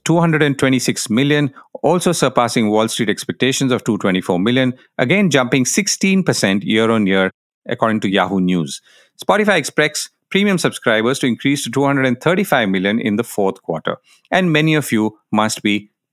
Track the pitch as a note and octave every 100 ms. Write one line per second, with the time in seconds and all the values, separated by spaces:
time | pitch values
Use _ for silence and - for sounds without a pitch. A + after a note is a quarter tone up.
0 | - E3+ E3+ D#3 D3+ C3+ C3+ C3 C3 -
1 | - A2 C#3+ D3 C#3+ - - - D3 F3
2 | F3+ D#3+ C3+ B2 A#2+ B2+ G#2+ G#2+ A2+ -
3 | G#2 G2 - - B2+ C3 C3+ A#2 - G#2+
4 | G2+ F#2 - F2+ G#2 B2+ B2+ B2 _ -
5 | B2+ F#3+ F#3+ C3+ A#2+ C3+ B2 - G3+ -
6 | F#3+ F#3+ E3 A#2+ G2+ G2+ - A2 A2+ A2+
7 | G2 F#2+ F#2+ - _ _ - - A2+ G#2+
8 | G#2 G2 F2+ G2 F2+ F2+ D2 - _ _
9 | _ - - G#3 G#3 F#3 - - D3+ -
10 | - _ - F#3+ G3+ F3 C3 - B2+ A2
11 | A2+ C3 C3 A2+ C#3 C#3+ B2 C3+ C#3 C#3
12 | C3 A#2+ D3+ F#3 F#3+ C#3 G#2 F#2+ G2 A#2
13 | A2+ G#2 A#2 - G2 - - D#2+ - -
14 | _ _ - F3+ F#3 D3+ D#3 D#3 C#3+ A2
15 | G#2+ - _ G#2+ G#2+ - G#2 G2+ G#2 _
16 | _